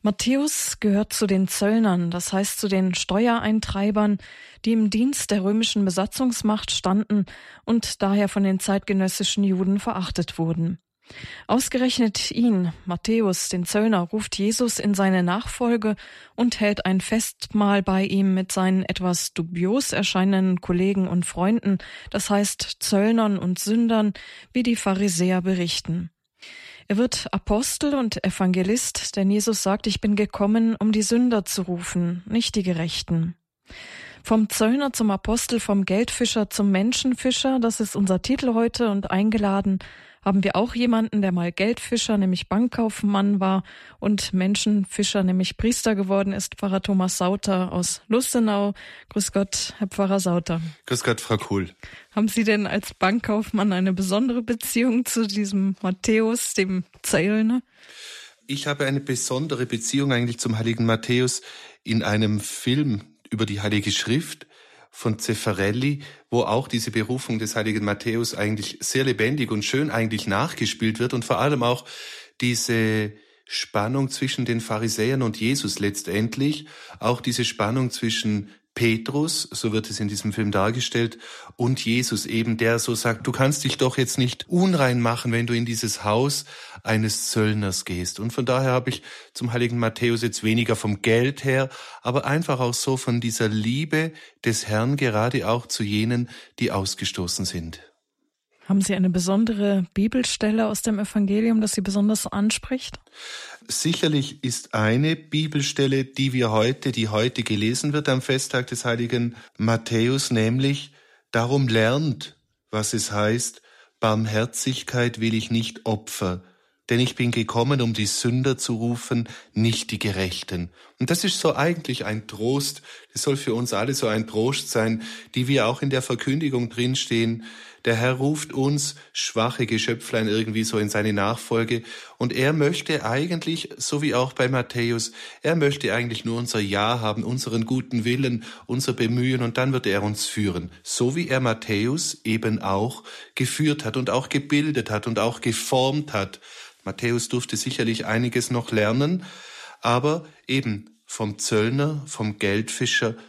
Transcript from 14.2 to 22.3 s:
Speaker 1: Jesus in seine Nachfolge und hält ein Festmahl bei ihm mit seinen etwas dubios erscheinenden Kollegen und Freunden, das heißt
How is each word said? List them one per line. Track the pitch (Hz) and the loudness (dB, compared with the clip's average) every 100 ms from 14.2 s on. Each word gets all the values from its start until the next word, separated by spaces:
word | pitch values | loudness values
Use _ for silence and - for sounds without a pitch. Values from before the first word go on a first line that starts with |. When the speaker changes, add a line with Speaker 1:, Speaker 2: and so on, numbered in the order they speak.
| 214 - | -4 -2
Speaker 1:
Jesus | 202 226 240 - | 0 2 0 0
in | 208 | 0
seine | 196 190 185 | 2 4 4
Nachfolge | 175 190 - - 240 233 214 208 - - - | 2 0 -4 -2 0 2 0 -2 -8 -20 -18
und | - 240 - | 0 0 2
hält | 208 208 | 0 2
ein | 185 190 | 2 2
Festmahl | - 220 - - - 214 202 202 | 2 0 -2 -8 -2 2 4 4
bei | 196 190 | 4 2
ihm | 190 196 196 | 2 2 4
mit | 190 185 | 2 0
seinen | - 185 190 | 0 2 2
etwas | - 185 180 175 - | 0 -2 0 0 -2
dubios | - 165 175 185 247 269 | -4 -4 0 2 2 0
erscheinenden | - 202 190 190 190 190 180 | -2 0 2 4 4 2 0
Kollegen | - 180 190 196 180 | 0 2 2 2 2
und | 175 | 0
Freunden, | 170 - 185 226 202 190 - - - | -2 0 2 2 2 0 -2 -18 -8
das | - | -6
heißt | - | 0